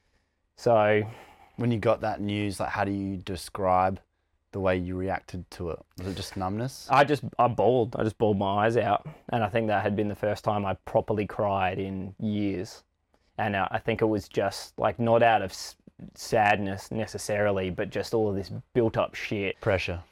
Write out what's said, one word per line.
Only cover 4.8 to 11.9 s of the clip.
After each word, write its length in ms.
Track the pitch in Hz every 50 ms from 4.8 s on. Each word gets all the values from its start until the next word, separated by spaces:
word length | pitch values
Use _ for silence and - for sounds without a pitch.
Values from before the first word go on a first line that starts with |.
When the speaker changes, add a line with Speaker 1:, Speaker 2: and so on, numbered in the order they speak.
| 90 90 92
Speaker 2:
reacted 540 | 92 92 95 92 - - - - 92 85 - -
to 180 | - 90 85
it? 80 | 78 - - _ _ -
Was 100 | 90 95
it 80 | 92
just 200 | 90 95 - -
numbness? 500 | 98 92 92 98 107 117 131 - - - -
Speaker 1:
I 120 | 123 131 143
just, 200 | 131 147 135 - 107 - -
I 100 | 120 120
bawled. 480 | 113 - 98 107 127 131 113 123 - -
I 60 | -
just 140 | 110 - -
bawled 200 | 117 107 107 98
my 280 | 101 98 98 104 104
eyes 100 | 113 113
out. 300 | 117 101 98 101 - - 156 - - _ -
And 120 | - 120 110
I 60 | 101
think 200 | 95 120 113 107
that 140 | 104 98 98
had 140 | 107 104
been 120 | 101 107 104
the 60 | 98
first 300 | - - 107 101 - -
time 220 | - 104 104 101
I 80 | 98 95 - _
properly 420 | - - 113 101 - 110 104 104
cried 520 | 95 - - 110 101 98 98 95 92 95 98
in 360 | 95 95